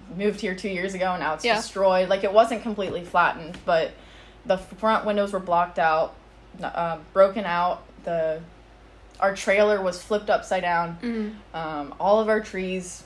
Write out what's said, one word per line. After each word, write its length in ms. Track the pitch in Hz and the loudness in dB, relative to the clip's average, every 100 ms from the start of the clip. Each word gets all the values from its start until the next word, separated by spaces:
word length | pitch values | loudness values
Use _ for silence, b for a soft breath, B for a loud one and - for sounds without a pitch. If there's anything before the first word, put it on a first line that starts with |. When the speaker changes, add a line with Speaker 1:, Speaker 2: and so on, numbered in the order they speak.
| - 170 | -14 -4
Speaker 1:
moved 240 | 202 202 | -4 -2
here 140 | 208 | -4
two 140 | 185 214 | -6 -6
years 260 | 180 190 | -4 -4
ago, 160 | 190 185 | -2 -2
and 80 | 180 | -2
now 140 | 147 | -2
it's 100 | 156 | -2
Speaker 2:
Yeah. 120 | 240 214 | 0 0
Speaker 1:
destroyed. 520 | 220 196 190 185 185 | -2 0 4 4 2
Like, 140 | 196 | 2
it 80 | 202 | 4
wasn't 300 | 202 233 233 | 6 6 4
completely 420 | 233 208 185 175 | -4 -4 -4 -6
flattened, 540 | 175 180 165 - 156 180 | -2 2 2 2 -8 -8
but 260 | - 170 143 - B B B B - | 0 2 0 -6 B B B B -2
the 120 | 185 | -2
front 460 | - 190 220 220 | -4 -4 0 2
windows 280 | 214 208 202 | 2 0 0
were 60 | 202 | -2
blocked 380 | 180 170 175 180 | 0 0 2 2
out, 360 | 165 160 165 - - - - - | 2 2 0 -6 -20 -20 -20 -12
uh, 340 | - - 170 165 160 | -8 -4 -4 -6 -2
broken 320 | 190 196 196 | 4 4 4
out. 380 | 190 175 180 170 - - | -2 0 0 -2 -8 -14
The, 360 | - 170 160 156 165 - - - - - - - | -4 -2 -2 -4 -10 -20 -20 -20 -20 -20 -20 -2
our 140 | 196 196 | -2 0
trailer 440 | - 202 208 208 | 0 4 4 4
was 200 | 185 175 | 0 -4
flipped 280 | - 208 208 | -2 -2 2
upside 320 | 185 - 190 | 0 0 -2
down. 360 | 175 170 170 170 | 0 0 0 -4
Speaker 2:
Mm-hmm. 540 | 240 226 208 214 - 165 | -6 -4 -6 -8 -12 -8
Speaker 1:
Um, 380 | 160 151 143 - | -6 -6 -8 -2
all 200 | 180 214 | 4 4
of 80 | 214 | 4
our 120 | 220 | 0
trees 600 | 214 190 185 185 180 - | -2 -6 -6 -6 -8 -14